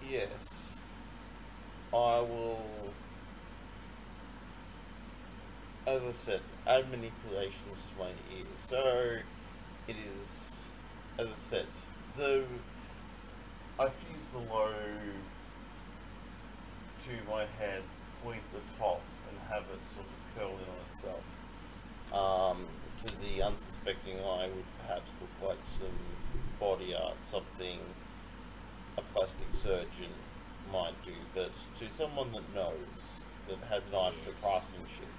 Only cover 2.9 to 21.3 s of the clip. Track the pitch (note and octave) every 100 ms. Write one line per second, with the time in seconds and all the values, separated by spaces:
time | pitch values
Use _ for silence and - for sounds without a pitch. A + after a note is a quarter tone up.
2.9 | G2+ - - - - - - - - -
3.9 | - - - - - - - - - -
4.9 | - - - - - - - - - -
5.9 | C3 B2 A#2 - F#2+ - - - C3 C3
6.9 | B2 A2+ - A2+ G2 G2 - G#2 F#2+ -
7.9 | F#2+ F#2 F2 F2+ F#2 F#2 - - B2+ C3
8.9 | B2 B2 A2+ - - - - - - -
9.9 | A2 G#2 G2 G2 - - - - - -
10.9 | - - - A2+ G#2+ - G#2+ - - -
11.9 | - - - C#3+ C3+ B2+ B2 - - -
12.9 | - - - - - - - - - C3+
13.9 | - - - - B2+ A#2 A2 G#2+ G#2+ G#2+
14.9 | G#2 G#2 G2 F#2+ - - - - - -
15.9 | - - - - - - - - - -
16.9 | - - A#2 G#2 A2 G#2 A2 G#2 F#2+ F#2
17.9 | - - - A#2 A2+ - G2+ - - G#2+
18.9 | F2 - - - G2+ - G#2+ G2+ F#2+ -
19.9 | - - - - A#2 G2+ F#2+ F#2 F2+ F2+
20.9 | - G2 F2+ -